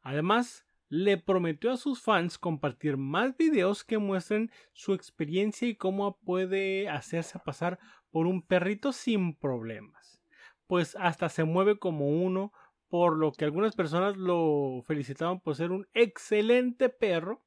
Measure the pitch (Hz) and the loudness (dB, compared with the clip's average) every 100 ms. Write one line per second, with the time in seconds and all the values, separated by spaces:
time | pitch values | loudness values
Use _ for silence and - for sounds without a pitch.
0 | 135 143 170 226 240 - _ _ _ 156 | -4 -2 2 2 0 -10 _ _ _ 0
1 | 196 190 185 185 170 151 233 254 285 247 | 2 2 2 0 0 -2 -2 -2 -2 -2
2 | - 202 175 - 180 156 143 123 151 135 | 2 2 2 -4 -4 -2 -4 -2 -4 -2
3 | 135 165 254 254 320 277 185 208 - 220 | -2 0 -2 2 2 4 2 -2 -2 -2
4 | 202 190 - 214 226 - _ - - 190 | 0 -2 -2 -2 -2 -8 _ -10 -4 -4
5 | - _ 151 180 214 - 240 214 190 196 | -4 _ -2 0 0 -2 -4 -2 -2 -2
6 | 202 190 - 180 185 190 196 190 202 143 | -4 -4 -4 -2 0 -2 0 -2 -4 -6
7 | - 165 160 - - 139 175 180 - - | -4 -6 -6 -10 -12 -4 -4 -4 -14 -20
8 | _ 160 175 185 - 180 180 208 277 247 | _ 0 0 0 2 0 2 -2 -4 -2
9 | - 214 180 151 139 123 113 107 107 _ | -2 0 0 -2 -4 -4 -6 -12 -16 _
10 | _ _ _ _ - _ _ 180 165 - | _ _ _ _ -20 _ _ 0 0 0
11 | 180 160 165 - 160 175 196 208 185 156 | -2 0 -4 0 0 2 2 2 -2 -2
12 | 143 156 185 185 202 _ _ _ _ 175 | 0 0 0 -2 -6 _ _ _ _ 2
13 | 175 156 156 - 151 156 214 208 160 165 | 4 4 0 0 -2 0 -2 0 -2 0
14 | 196 196 185 175 160 147 139 127 - 151 | 0 -2 0 2 2 2 0 -6 -4 -4
15 | 131 135 165 185 - 143 170 190 196 - | -4 -4 -4 -2 -6 -4 -2 -4 -2 2
16 | 233 - - 208 220 247 254 240 254 - | 2 2 0 2 4 4 2 0 0 2
17 | 214 170 175 254 | 0 0 -2 -10